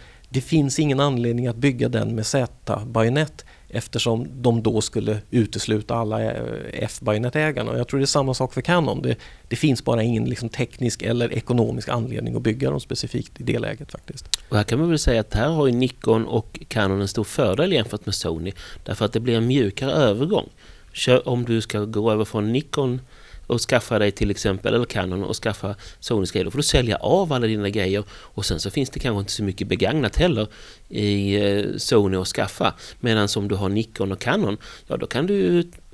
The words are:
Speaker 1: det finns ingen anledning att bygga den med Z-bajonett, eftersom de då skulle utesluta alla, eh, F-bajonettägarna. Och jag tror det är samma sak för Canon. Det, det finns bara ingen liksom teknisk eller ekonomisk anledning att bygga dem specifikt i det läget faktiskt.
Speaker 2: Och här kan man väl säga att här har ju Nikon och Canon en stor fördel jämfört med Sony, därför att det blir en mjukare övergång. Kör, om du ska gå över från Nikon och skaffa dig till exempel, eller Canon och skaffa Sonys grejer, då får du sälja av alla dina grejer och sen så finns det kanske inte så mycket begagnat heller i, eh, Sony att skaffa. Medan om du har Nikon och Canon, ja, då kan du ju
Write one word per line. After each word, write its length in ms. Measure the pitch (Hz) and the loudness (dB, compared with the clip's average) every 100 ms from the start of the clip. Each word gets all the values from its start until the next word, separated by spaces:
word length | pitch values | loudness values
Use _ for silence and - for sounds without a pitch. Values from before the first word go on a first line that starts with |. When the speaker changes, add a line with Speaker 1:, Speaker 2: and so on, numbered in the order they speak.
| - - - | -8 -20 -6
Speaker 1:
det 120 | 135 | -4
finns 380 | - 160 139 151 | 2 2 4 2
ingen 200 | 151 135 | 2 4
anledning 480 | 143 123 120 120 123 | 2 2 0 0 -2
att 80 | 113 | 0
bygga 340 | 139 120 120 | 0 2 0
den 260 | 120 107 113 | 0 0 -2
med 100 | 107 | 0
Z-bajonett, 1200 | 135 117 - - 104 113 113 113 143 151 - - - - | 0 -2 -6 -4 -4 0 2 4 2 0 -6 -20 -20 -8
eftersom 580 | 110 - 113 123 113 135 135 | -8 -4 -2 0 0 -2 0
de 220 | 120 117 | 2 4
då 180 | 107 110 | 2 0
skulle 360 | - 113 107 107 - | 0 -2 0 -2 0
utesluta 640 | 123 104 107 - 107 104 117 | 2 2 -2 0 0 0 -2
alla, 280 | 107 110 | 0 0
eh, 200 | 113 117 117 113 - | -2 -2 -6 -8 -8
F-bajonettägarna. 1000 | - 110 - 117 107 123 151 156 135 113 | -6 -6 -4 0 0 0 0 0 0 -2
Och 80 | 120 | -2
jag 80 | 120 | 0
tror 120 | 139 | 0
det 40 | |
är 20 | 135 | 2
samma 280 | 147 135 | 2 2
sak 200 | 127 127 | 0 -2
för 80 | 131 | -2
Canon. 400 | - 175 131 127 | 2 2 2 0
Det, 140 | 127 120 - - - | -2 -2 -6 -20 -8
det 80 | 120 | 2
finns 280 | 151 120 | 2 4
bara 200 | - 117 | 2 2
ingen 220 | 117 113 120 | 2 2 0
liksom 240 | 120 113 | -2 -4
teknisk 520 | - 117 - 120 - | -4 -6 -2 -2 -2
eller 320 | 95 120 120 | -2 0 0
ekonomisk 560 | 120 - 123 113 120 120 | -2 0 2 2 0 -4
anledning 460 | 120 127 113 117 117 | -4 -2 -4 -4 0
att 60 | |
bygga 280 | 117 123 135 | 0 0 0
dem 100 | 143 | -2
specifikt 600 | - 120 - 117 - - | -4 -6 -4 -6 -6 -6
i 40 | |
det 160 | 123 117 | -4 -2
läget 320 | 104 110 - | -4 -8 -12
faktiskt. 340 | - - - - - - | -14 -14 -16 -10 -12 -2
Speaker 2:
Och 80 | 107 | 0
här 60 | |
kan 160 | 104 120 | 2 0
man 100 | 170 | 2
väl 100 | 156 | 2
säga 220 | - 113 | 4 2
att 120 | 104 | 2
här 160 | 107 139 | 0 0
har 180 | 160 135 | 2 2
ju 60 | |
Nikon 520 | 120 127 - - 113 110 | 4 0 0 2 2 2
och 340 | 113 - - - | -2 -2 -10 -6
Canon 340 | 113 98 98 | 0 0 0
en 60 | 98 | 0
stor 160 | 113 | -2
fördel 500 | 104 - 110 104 185 | -2 0 2 2 2
jämfört 320 | 147 101 104 - | 2 0 -6 -6
med 100 | - | -4
Sony, 360 | 85 80 90 - - - - | -4 -4 -6 -10 -14 -14 -8
därför 200 | 104 107 | -2 0
att 80 | |
det 60 | 117 | 0
blir 160 | 120 113 | 0 2
en 120 | 117 | 2
mjukare 440 | 135 101 - 131 | 2 2 0 0
övergång. 580 | 156 120 104 156 196 - - - - - | 4 4 4 2 0 -2 -12 -20 -20 -16
Kör, 340 | - - 127 - | -4 4 4 4
om 180 | 123 117 | -2 0
du 160 | 113 | 0
ska 180 | - 104 | 0 -4
gå 320 | 104 110 113 | -2 0 2
över 140 | 107 107 | 2 0
från 280 | 110 104 | 0 0
Nikon 480 | 127 - - 131 127 - - - - - | 0 0 -2 0 -2 -8 -20 -20 -14 -2
och 140 | 120 | -2
skaffa 380 | - 123 - 107 | 2 0 2 2
dig 120 | 104 | 2
till 200 | - 101 | 2 -2
exempel, 420 | 98 104 95 101 | 0 -2 0 0
eller 120 | 117 117 | 0 0
Canon 380 | 104 92 90 | -2 -2 -2
och 120 | 98 - | -4 -4
skaffa 400 | 113 104 98 98 - - | -4 -4 -6 -8 -14 -14
Sonys 320 | - 110 92 | -2 0 0
grejer, 140 | - 92 | -2 -2
då 60 | |
får 60 | - | -2
du 60 | |
sälja 320 | - 147 120 - | 2 2 2 0
av 380 | 110 180 175 | 2 2 2
alla 140 | 131 113 | 0 0
dina 220 | 107 101 | 0 0
grejer 340 | 104 92 101 101 | 0 0 0 -4
och 360 | - - - 95 | -14 -14 -6 -4
sen 140 | 82 | -2
så 100 | 98 | -2
finns 200 | - 131 | -2 -2
det 100 | - | -2
kanske 200 | 127 104 | -2 -2
inte 120 | 98 | -2
så 120 | - | -2
mycket 240 | 101 92 87 | -4 -2 -2
begagnat 480 | 92 - 151 117 - | 0 2 2 0 2
heller 320 | 175 110 107 - - - - | 2 2 -2 -8 -20 -20 -10
i, 460 | - 104 101 98 101 | -2 0 2 2 2
eh, 300 | 101 101 101 98 | 2 2 0 -4
Sony 400 | - 117 98 95 | 2 4 4 2
att 100 | 92 | 0
skaffa. 460 | - 95 - 110 - - - | -2 -4 0 -2 -2 -12 -4
Medan 280 | 123 110 101 104 | 0 2 2 0
om 100 | 101 | -2
du 80 | 101 | 0
har 140 | 95 | 0
Nikon 420 | 104 110 - 98 | 0 -2 -4 -4
och 80 | 95 | -2
Canon, 380 | 120 202 123 104 - - - | -2 0 0 -4 -10 -18 -8
ja, 100 | - | -6
då 100 | - | -2
kan 200 | 123 180 | -2 0
du 60 | |
ju 300 | 202 180 175 175 - - | 2 4 2 2 -6 -20